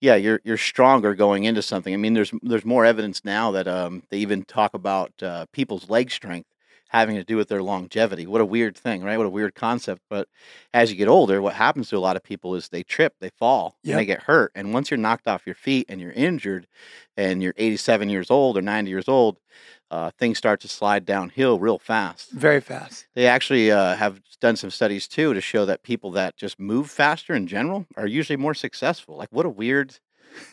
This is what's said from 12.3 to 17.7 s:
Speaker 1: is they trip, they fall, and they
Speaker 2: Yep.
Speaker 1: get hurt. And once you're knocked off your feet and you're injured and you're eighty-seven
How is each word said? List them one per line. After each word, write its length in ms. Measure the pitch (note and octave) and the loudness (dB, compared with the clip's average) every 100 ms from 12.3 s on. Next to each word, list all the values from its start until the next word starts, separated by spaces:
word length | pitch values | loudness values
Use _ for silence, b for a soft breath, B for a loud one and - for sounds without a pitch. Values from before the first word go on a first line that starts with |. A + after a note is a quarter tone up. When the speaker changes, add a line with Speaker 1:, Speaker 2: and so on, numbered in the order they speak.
| G2 F2+ F#2 | -12 -8 -8
Speaker 1:
is 120 | - | -8
they 120 | F2 | -12
trip, 320 | - - D#3 - | -6 0 0 -2
they 80 | F#2 | -14
fall, 480 | - A#2+ B2+ E2 - | -2 2 2 -2 -8
and 80 | - | -4
they 40 | G#2+ | -2
Speaker 2:
Yep. 80 | G2 | -2
Speaker 1:
get 160 | F3+ | -2
hurt. 300 | - C#3+ G#2 G2 | 2 2 2 -4
And 160 | G2+ | -4
once 160 | A#2+ C#3+ | -4 -2
you're 80 | B2+ | -2
knocked 300 | G#2+ A#2 A#2 | 0 -2 -2
off 180 | F#2+ - | -4 -6
your 80 | |
feet 320 | - C3+ C3+ - | -8 -2 -2 -2
and 120 | F#2+ | -10
you're 100 | F2 | -10
injured 540 | A2+ D#3+ D#3+ G2+ F#2 - B B B B - | -2 -2 -2 -6 -8 -10 B B B B -4
and 260 | F#2+ F#2 | -2 -2
you're 100 | F#2 G#2 | -2 -2
eighty-seven 500 | A2 | -2